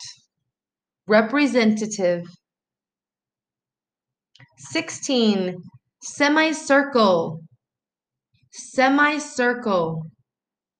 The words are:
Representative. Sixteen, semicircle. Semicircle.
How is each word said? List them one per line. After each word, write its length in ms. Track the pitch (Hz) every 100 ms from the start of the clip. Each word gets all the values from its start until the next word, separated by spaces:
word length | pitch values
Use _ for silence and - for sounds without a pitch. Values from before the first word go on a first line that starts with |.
| - - _ _ _ _ _ _ _ _ -
Representative. 1200 | 214 220 285 285 240 220 214 214 - 180 175 175 - _ _ _ _ _ _ _ _ _ _ _ _ _ _ _ _ _ _ _ _ - _
Sixteen, 960 | - 320 330 - - 254 220 196 180 180 - - _ _
semicircle. 1400 | - - 285 302 320 294 - 277 277 240 208 175 165 - - _ _ _ _ _ _ _ _ _ _
Semicircle. 1600 | - - - 262 277 294 302 - - 247 240 226 190 165 160 160 - _ _ _ _ _ _